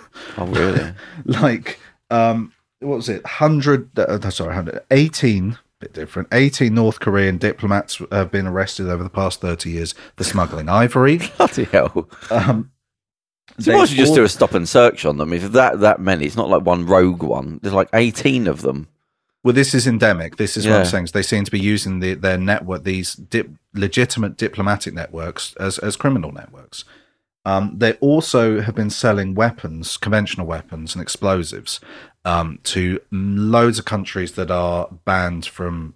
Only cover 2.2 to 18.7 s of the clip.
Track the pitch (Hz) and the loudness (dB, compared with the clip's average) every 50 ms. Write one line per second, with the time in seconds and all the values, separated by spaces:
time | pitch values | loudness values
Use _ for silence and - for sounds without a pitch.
2.2 | 113 117 113 113 110 - _ _ _ _ _ _ 131 143 143 113 117 120 101 87 | 2 2 2 0 -4 -8 _ _ _ _ _ _ -6 -6 -4 -4 -4 -6 -8 -8
3.2 | - - - - 156 156 156 147 135 147 143 127 - - _ - 98 - 92 104 | -10 -10 -2 0 2 2 4 2 2 2 2 2 0 -4 _ -2 0 0 -2 -2
4.2 | - 98 - - 92 85 90 95 85 80 - - - - 131 147 151 156 - - | -4 -4 -4 -4 -6 -4 -6 -6 -6 -6 -10 -12 0 2 4 4 4 2 0 0
5.2 | - 120 104 98 90 101 117 - _ _ _ _ - - - 78 78 - - 95 | 2 2 2 2 0 -2 -4 -8 _ _ _ _ -20 -16 -14 -14 -14 -10 -8 -8
6.2 | 92 - - 123 139 139 135 - 135 113 107 117 113 110 - - - 110 98 101 | -4 0 2 4 4 4 2 2 2 2 4 4 2 2 0 0 0 0 2 4
7.2 | 98 95 92 90 104 104 - - - 98 101 101 - - - - - - 98 101 | 2 2 2 0 -2 -2 -2 -2 -2 0 0 0 -2 -6 -10 -12 -8 -4 -2 -2
8.2 | 95 85 - 98 95 92 90 95 95 95 - - 95 90 87 87 90 92 - 98 | -2 0 -2 -4 -2 -2 -2 -2 -4 -4 -6 -6 -4 -4 -4 -4 -6 -6 -4 -4
9.2 | 98 92 - - - 87 85 82 - 85 82 82 85 82 - - - - _ - | -2 -2 -4 -4 -6 -6 -6 -6 -6 -6 -6 -6 -6 -8 -10 -14 -20 -20 _ -8
10.2 | 92 - - 95 87 82 - 80 78 80 92 110 120 123 - 131 127 139 156 175 | -6 -2 0 0 -2 -2 -4 -6 -2 0 2 4 4 4 4 4 4 4 4 2
11.2 | 170 - - - 359 - - - 113 - - 92 67 - - 90 82 - - - | -2 -4 0 0 0 0 0 -2 -2 2 2 2 2 2 -2 -4 -6 -6 -12 -20
12.2 | - - 113 117 95 92 117 107 - - _ _ _ _ _ _ _ _ _ _ | -6 -2 0 2 2 2 0 0 -4 -8 _ _ _ _ _ _ _ _ _ _
13.2 | _ _ _ _ _ _ _ - - 311 - 415 370 - 143 131 135 147 156 143 | _ _ _ _ _ _ _ -2 2 4 6 6 6 6 4 4 4 6 6 6
14.2 | 113 98 - - 110 98 - 95 85 82 - 123 120 90 - - - 76 73 71 | 6 4 4 2 2 2 2 0 -2 4 6 6 6 6 4 2 -2 -2 -2 -2
15.2 | 76 80 87 85 92 101 110 131 127 - - 101 101 107 98 - 92 95 92 82 | -2 -2 -2 -4 -2 2 4 4 4 4 4 4 4 4 4 4 2 0 0 2
16.2 | 73 73 101 117 107 - 95 80 90 87 90 87 85 87 95 92 90 92 90 85 | 0 -2 -2 -2 0 2 2 2 2 2 0 0 2 4 6 6 6 4 2 0
17.2 | 82 71 57 67 67 76 80 - - 98 98 95 92 - - 113 120 117 110 - | -2 -2 -2 -4 -4 -8 -10 -8 -6 0 0 0 0 2 2 2 2 0 -2 -2
18.2 | - 143 131 127 113 87 71 78 - 67 | 0 0 0 2 0 -2 -2 -2 -4 -4